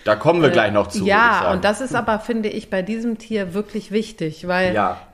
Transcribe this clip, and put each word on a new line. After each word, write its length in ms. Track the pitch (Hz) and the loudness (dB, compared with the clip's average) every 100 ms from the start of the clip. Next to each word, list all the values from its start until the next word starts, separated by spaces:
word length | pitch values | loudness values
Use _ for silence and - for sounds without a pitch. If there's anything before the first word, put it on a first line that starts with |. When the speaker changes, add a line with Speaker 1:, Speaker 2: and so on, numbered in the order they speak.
Speaker 1:
Da 120 | 107 104 | -2 2
kommen 260 | 156 170 | 2 4
wir 80 | 143 | 4
Speaker 2:
Äh, 40 | |
Speaker 1:
gleich 180 | - 104 | 4 4
noch 140 | 104 98 | 2 0
zu, 180 | 214 196 | -2 2
Speaker 2:
ja, 100 | 208 | 4
Speaker 1:
würde 100 | 233 | 4
ich 140 | 190 | 4
sagen. 160 | 180 185 | 2 2
Speaker 2:
und 100 | 202 | 0
das 160 | 214 | -2
ist 140 | 262 247 | -2 -2
aber, 240 | 226 208 | -2 -2
finde 300 | - 233 214 | -2 -4 -4
ich, 200 | - - | -6 -4
bei 140 | 190 | -4
diesem 340 | 185 226 233 220 | -4 -4 -4 -6
Tier 380 | - 214 180 196 | -6 -6 -4 -6
wirklich 360 | 208 214 - | -6 -8 -4
wichtig, 560 | 208 - - 160 156 180 | -4 -4 -6 -8 -6 -4
weil 280 | 180 185 - | 0 0 2
Speaker 1:
Ja. 220 | 185 - - | 0 -2 -14